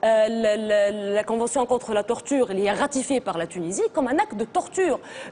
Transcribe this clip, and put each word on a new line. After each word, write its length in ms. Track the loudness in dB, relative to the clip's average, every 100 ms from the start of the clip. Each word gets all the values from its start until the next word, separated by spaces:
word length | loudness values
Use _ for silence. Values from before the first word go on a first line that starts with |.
آه، 220 | 4 4 4
ال-، 200 | 2 2
ال-، 260 | 2 2
ال-، 500 | 2 2 0 -2 -2
la 40 | 0
convention 380 | -2 0 0 0
contre 280 | 0 0
la 80 | -2
torture 480 | 0 -4 0 0 2
اللي 200 | 0 0
هي 60 | 0
ratifiée 460 | 0 -2 0 -2 0
par 80 | -4
la 100 | -4
Tunisie 420 | -4 -6 -2 0 0
comme 120 | 0
un 100 | 2
acte 180 | 0 -2
de 240 | -2 -2
torture. 380 | -2 0 0 0 -4 -16 -2